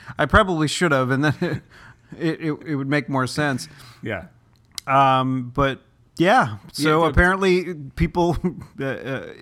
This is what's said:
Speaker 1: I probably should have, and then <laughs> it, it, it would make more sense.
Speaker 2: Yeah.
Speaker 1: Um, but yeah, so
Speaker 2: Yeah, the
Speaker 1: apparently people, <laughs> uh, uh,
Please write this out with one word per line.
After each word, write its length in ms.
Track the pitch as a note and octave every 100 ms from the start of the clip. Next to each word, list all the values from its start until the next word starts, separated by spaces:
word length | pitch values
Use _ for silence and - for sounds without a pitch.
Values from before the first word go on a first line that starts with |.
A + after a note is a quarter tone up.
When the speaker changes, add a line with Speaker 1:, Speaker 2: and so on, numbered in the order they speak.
| - -
Speaker 1:
I 80 | D3
probably 420 | G3+ F#3+ D#3+ D3+
should 240 | - F3
have, 180 | C3+ B2+
and 140 | C3
then 380 | D3+ - F3 C#3 - - -
<laughs> 300 | - - -
it, 220 | D#3+ D#3
it, 100 | D#3+ D3 D#3+
it 100 | C#3
would 120 | C3+
make 200 | D3 B2+
more 180 | C3+ B2+
sense. 420 | - D3 B2+ - - - -
Speaker 2:
Yeah. 240 | B2+ F#2+ F2+ _ _ _ _ - -
Speaker 1:
Um, 640 | C3+ C3+ C3 C3 C3 B2
but 260 | C3+ C#3 B2+ _ _ _ -
yeah, 400 | F3 B3+ C#3+ G#2 -
so 100 | -
Speaker 2:
Yeah, 220 | D#3 D#3 D#3+
the 60 |
Speaker 1:
apparently 640 | D#3 F3+ F#3+ F#3+ F3+ E3+ D#3+ C3+ -
people, 400 | E3+ F3+ E3+ C#3 F3+ -
<laughs> 200 | - -
uh, 60 |
uh, 480 | C3+ A2+ A#2+ B2+ D#2 -